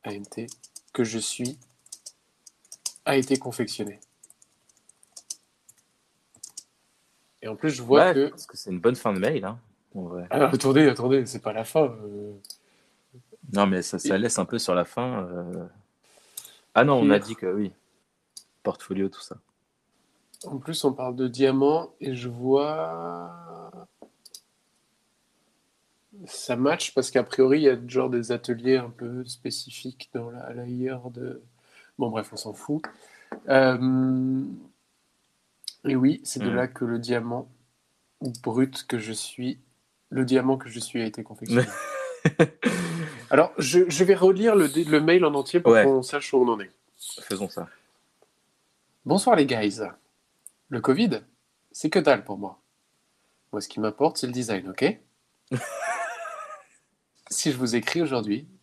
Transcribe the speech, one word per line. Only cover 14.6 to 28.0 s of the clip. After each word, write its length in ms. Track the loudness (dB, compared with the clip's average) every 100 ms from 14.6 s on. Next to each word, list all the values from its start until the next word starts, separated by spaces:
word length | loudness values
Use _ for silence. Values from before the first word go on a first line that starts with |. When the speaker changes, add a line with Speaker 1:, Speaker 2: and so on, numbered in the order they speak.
| -2 -2
Speaker 2:
la 100 | -2
fin, 400 | -4 -6 -6 -8
euh... 420 | -10 -10 -10 -12 _ _ _ _ _ _ -20 -20 _ _
Ah 120 | 2 4
non, 80 |
on 160 | 4 6
a 80 | 4
Speaker 1:
Pierre. 100 | 2
Speaker 2:
dit 80 | -6
que 120 | -4
oui. 260 | -2 -4 -8 _ _ _ _ _ -20 _ _
Portfolio, 460 | -6 -6 -8 -4 -4
tout 100 | -6
ça. 180 | -18 -20 _ _ _ _ _ _ _ _ _ _ -14
Speaker 1:
En 120 | -12
plus, 260 | -8 -2 -2
on 80 |
parle 220 | 0 -6 -4
de 120 | -6
diamants 680 | 2 2 4 4 2 -2 _
et 160 | -8 -8
je 140 | -8
vois, 1500 | -6 2 2 2 -4 -6 -8 -10 -10 -12 -16 -20 -18 -18 -20 -20 _ -20 _ _ -20 _ _ _ _ _ _ _ _ _ _ _ _ _ _ _ _ _ -20 -18
ça 300 | -14 -6 0
match 380 | 0 0 -2
parce 180 | -2 0
qu'a 120 | 0
priori, 360 | -2 2 4 6
il 40 |
y 60 | 4
a 80 | 2 -2
genre 220 | -2